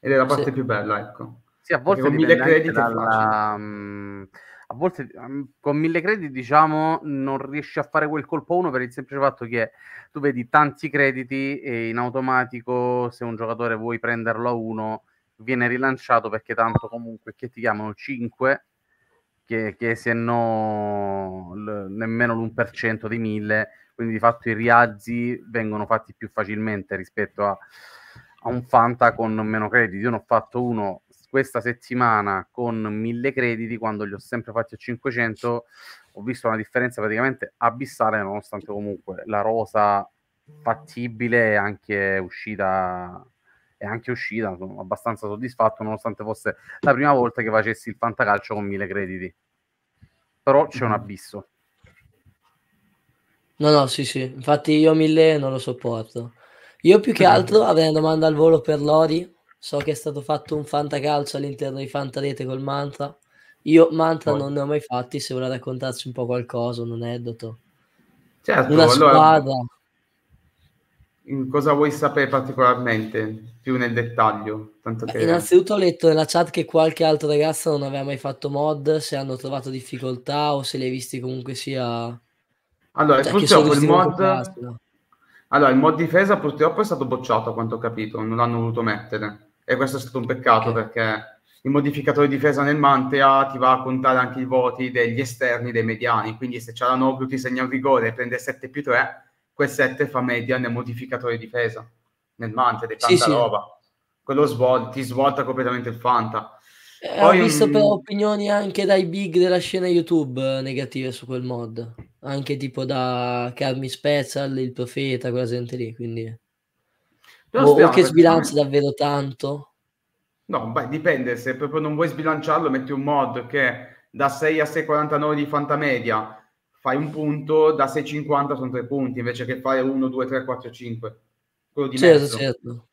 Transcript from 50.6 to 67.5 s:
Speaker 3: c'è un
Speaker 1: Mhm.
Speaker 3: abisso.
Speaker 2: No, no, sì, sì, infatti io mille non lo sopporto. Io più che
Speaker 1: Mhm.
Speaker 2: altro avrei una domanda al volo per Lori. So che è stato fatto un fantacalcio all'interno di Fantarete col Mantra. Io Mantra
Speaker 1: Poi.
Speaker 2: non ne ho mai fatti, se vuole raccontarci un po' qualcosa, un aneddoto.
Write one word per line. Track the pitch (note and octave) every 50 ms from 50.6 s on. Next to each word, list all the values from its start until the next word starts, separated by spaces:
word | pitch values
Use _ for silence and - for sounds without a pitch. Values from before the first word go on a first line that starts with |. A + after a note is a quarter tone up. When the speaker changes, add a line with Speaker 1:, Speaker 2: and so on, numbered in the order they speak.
| D#3 C3
Speaker 3:
c'è | - A#2+ B2
un | A#2
Speaker 1:
Mhm. | G#2+
Speaker 3:
abisso. | - A2+ G#2 G2+ F2+ - - - G2+ F#2+ _ _ _ _ _ _ _ _ _ _ _ _ _ _ _ _ _ _ _ _ _ _ _ _ _ _ _ _ _ _ _ _ _ _ _ _ _ _ _ _ _ _ _
Speaker 2:
No, | D3 D3+
no, | D3+ D3 C#3 B2+
sì, | - - C#3
sì, | A#2+ - C#3
infatti | C3 C3 C3+ C3+ B2 C#3 D3 C#3+ - D3+
io | D3+ D3+ D#3 D#3+ D#3
mille | D#3+ D#3 D#3 D#3 D#3+ D#3+ D#3+ D#3
non | D3 C#3 C3+
lo | C3 B2+
sopporto. | B2+ C3 A#2+ - - A#2+ A#2 A2+ A2 - _ A#2+ A#2 A#2+ _ _ _ _ _ _ - - _ _
Io | - E3 F#3+ G#3+
più | G3+ C4
che | G#3+ - F#3+
Speaker 1:
Mhm. |
Speaker 2:
altro | F3+ F3 - - - G3+ A3 -
avrei | - E3 D#3+ D#3+ D#3+
una | D#3 D#3
domanda | D#3 D#3+ D#3+ D#3 D#3+
al | D#3+ D#3
volo | D3 D#3+ E3 D#3+ D#3
per | D#3 - D3+ D3
Lori. | C#3+ D3 D3+ D#3 D#3+ D#3 D#3 E3+ F3+ F3+ _ _ _ _ _ _
So | - - - C#3+
che | C#3+ D#3
è | D3
stato | D3 - D#3 C#3+ C#3+
fatto | C3 B2+ D3+ D3 - - D#3+
un | D3+ D3
fantacalcio | - - D3 D3 C#3+ C#3+ C#3+ C3+ D3 D3+ C#3+ C#3+ C#3+ -
all'interno | C#3 C#3 C#3+ C3+ C3+ D3 C3+ C3 C3+
di | C3+ C3
Fantarete | - C#3+ C#3 C3+ B2 C#3+ C#3 C#3 C3+ - C3+
col | B2+ C3 C3
Mantra. | C3+ C#3 C#3 C#3+ C#3+ C#3+ C#3 - C#3+ C#3+ - _ _ _ _ _ _ _ _ _
Io | _ - D#3 E3 E3 E3
Mantra | D#3 D#3+ D#3+ D#3+ E3 D#3 - D#3+
Speaker 1:
Poi. | D3
Speaker 2:
non | C#3+ C#3 C#3
ne | C#3+ C#3+
ho | C#3
mai | C#3+ D3+ D3+
fatti, | D3 - B2 B2 B2 B2 - C#3+
se | - - C3
vuole | B2+ B2+ B2+
raccontarci | C3 B2 A#2+ C3+ C3 B2+ C3+ C3 B2 - -
un | C3 A#2+
po' | C3 B2
qualcosa, | A#2 B2 B2 A#2+ A#2+ - A#2+ A#2 A#2+ A#2+ A#2
un | A#2 A#2
aneddoto. | A#2 A#2 A#2 A#2 A#2+ B2 A#2+ A#2 A2+ A2+ - A2+